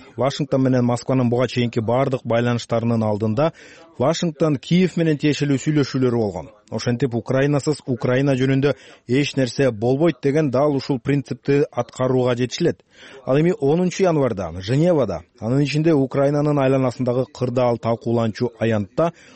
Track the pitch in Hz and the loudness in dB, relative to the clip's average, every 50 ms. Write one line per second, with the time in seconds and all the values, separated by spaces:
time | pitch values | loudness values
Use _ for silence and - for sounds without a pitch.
0 | - - - 110 120 139 - - 151 - 139 135 131 127 131 127 123 120 123 117 | -16 -12 -6 -2 -2 -2 -2 -4 -4 -2 0 2 2 2 2 2 2 2 0 -2
1 | - - 131 131 123 117 120 120 127 117 - 123 123 113 - 120 110 107 117 127 | -2 -2 0 0 2 2 2 0 0 0 0 -2 -2 -2 -2 -4 -2 0 0 0
2 | 139 139 131 123 - 113 113 117 120 120 120 117 - - 120 117 113 117 117 113 | 0 0 -2 -4 -2 0 0 0 2 0 -2 -2 -4 -2 -2 0 0 0 0 0
3 | 110 107 107 101 110 107 107 120 151 165 - - - - - - - - - - | 0 0 -2 -2 -2 -2 0 0 0 -2 -2 -6 -20 -20 -20 -20 -20 -14 -6 -2
4 | 120 147 165 - 180 170 156 - 165 156 147 127 - - 170 180 185 170 - 170 | 0 0 0 0 -4 -4 -2 0 0 0 0 -2 -2 0 2 2 2 2 0 0
5 | 165 160 151 139 - 151 139 - 147 143 139 131 - 151 151 147 135 - - 131 | 0 0 0 0 0 0 0 0 0 0 -2 -2 0 0 0 0 0 0 -2 0
6 | 131 123 117 120 110 101 85 90 78 - - _ _ - 110 113 - 127 120 117 | 0 0 0 0 -2 -2 -4 -8 -12 -12 -18 _ _ -10 -8 -6 -4 -2 -2 -2
7 | 139 120 117 117 - - 127 131 139 147 147 139 - 156 147 - - - 127 - | -2 -2 -2 -4 -4 -2 0 0 2 2 0 0 0 -2 -4 -4 -4 -6 -6 -2
8 | - 127 123 131 139 143 135 123 131 131 135 135 135 147 131 - - - - - | -2 0 0 2 2 2 2 2 2 2 2 2 2 0 -2 -4 -8 -20 -20 -12
9 | _ - 120 139 143 - - 139 131 120 - - 139 127 117 101 113 123 131 139 | _ -2 0 0 0 0 0 -2 -2 -2 0 0 0 0 0 0 0 0 0 2
10 | 165 175 156 - - 139 135 156 156 139 117 127 147 151 143 135 - - 143 123 | 2 0 0 0 -2 0 0 2 0 2 2 2 2 2 0 -2 -2 -4 -4 -4
11 | - 131 143 143 135 - 135 - - - 143 143 147 - - 123 117 - - - | -2 -2 -2 -2 -2 -4 -8 -6 -2 0 2 2 2 0 -2 -6 -6 -6 -4 -4
12 | 127 127 127 127 123 127 123 117 127 123 - - 175 151 - _ _ _ _ - | -2 0 2 2 2 2 0 0 -2 -4 -2 -2 -2 -2 -2 _ _ _ _ -20
13 | - - - - - - 131 151 160 175 - - 139 139 151 175 185 180 - - | -20 -20 -20 -10 -2 0 2 4 4 2 0 0 0 0 2 2 0 -2 0 0
14 | 190 180 160 147 135 120 110 95 92 80 82 90 92 101 127 143 160 180 175 147 | 2 2 2 2 0 0 -2 -4 -6 -8 -8 -8 -4 0 2 2 4 4 4 2
15 | 120 95 87 82 - _ _ - 101 113 127 139 147 135 139 151 156 165 160 139 | 2 0 -2 -8 -8 _ _ -8 -4 -2 0 0 0 0 0 0 2 2 4 2
16 | 135 127 - 139 139 143 147 147 147 151 147 143 135 131 135 135 131 127 - - | 2 0 0 0 0 2 2 0 0 0 0 2 2 2 2 2 0 -2 -2 -2
17 | 127 120 120 131 127 - - - 123 123 120 127 123 123 120 113 - 113 117 - | -2 -2 0 -2 -2 -4 -6 -6 -6 -2 0 0 2 0 0 0 -2 -2 -4 -2
18 | - 117 117 117 117 113 107 - 120 117 - - 113 117 113 104 101 - - - | -2 -2 0 0 0 -2 -2 -2 -4 -4 -4 -2 -2 0 0 0 -2 -4 -2 -2
19 | 160 170 - - - - - | -2 -2 -2 -8 -20 -20 -20